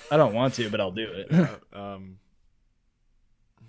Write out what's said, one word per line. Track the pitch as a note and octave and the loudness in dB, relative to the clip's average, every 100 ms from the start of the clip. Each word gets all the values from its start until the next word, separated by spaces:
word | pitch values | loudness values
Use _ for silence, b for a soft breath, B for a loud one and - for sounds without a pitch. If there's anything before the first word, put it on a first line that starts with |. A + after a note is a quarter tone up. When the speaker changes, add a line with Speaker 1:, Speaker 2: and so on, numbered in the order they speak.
| - | 0
Speaker 1:
I | D3+ | 4
don't | C3 | 4
want | G#2+ C3 B2 | 4 0 0
to, | A2+ | -2
but | G#2+ | -2
I'll | G2 | -2
do | F#2+ A2 | -4 -6
it. | F2+ - | -8 2
<laughs> | |
Speaker 2:
Yeah, | E3 D3 G#2+ - | 4 4 0 -16
um, | - G2+ F#2+ F#2+ F#2+ _ _ _ _ _ _ _ _ _ _ _ _ _ _ | -14 -12 -12 -16 -20 _ _ _ _ _ _ _ _ _ _ _ _ _ _